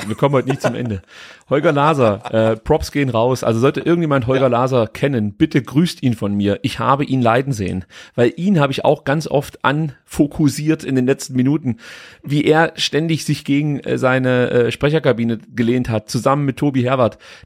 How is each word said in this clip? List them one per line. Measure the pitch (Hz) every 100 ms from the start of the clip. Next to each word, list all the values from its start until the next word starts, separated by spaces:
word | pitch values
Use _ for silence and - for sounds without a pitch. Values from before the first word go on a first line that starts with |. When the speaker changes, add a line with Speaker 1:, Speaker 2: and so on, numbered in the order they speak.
| 98
Speaker 1:
Wir | 107
kommen | 139
heute | 139 120
nicht | 139
zum | 208
Ende. | 117 123 98 - -
<laughs> | - - _
Holger | 139 156
Laser, | 143 147 147 117 101 - 110 110
äh, | 110
Props | - 156 -
gehen | 143 139
raus. | 110 120 127
Also | 117 113
sollte | 131 147
irgendjemand | 147 170 160 139 117
Holger | 131
Speaker 2:
Ja. | 131
Speaker 1:
Laser | 117 127 127 110
kennen, | - 143 131 104 -
bitte | 156 151
grüßt | 113 143 175 -
ihn | 131
von | 113 104
mir. | 101 101 101
Ich | - -
habe | 113 135 135
ihn | 131
leiden | 117 120 139
sehen. | 110 92 92 - - -
Weil | - 123 -
ihn | 180 180
habe | 143
ich | 135
auch | - 147
ganz | - 151 151
oft | 143 - -
anfokussiert | - 147 156 - _ - 147 - 147 135 151 156
in | -
den | 131 127
letzten | 139 - 127
Minuten, | 127 156 131 110 - - - -
wie | - 147
er | 135 156 165 -
ständig | - 143 165 156
sich | - 147 -
gegen, | 143 151 143
äh, | - 127
seine, | 127 131 127 127 120
äh, | 123 117
Sprecherkabine | - 143 156 143 113 117 110 -
gelehnt | 107 117 127 123
hat, | 113 -
zusammen | 127 135 143
mit | 143 131
Tobi | 147 131
Herwart, | 123 131 110 - - -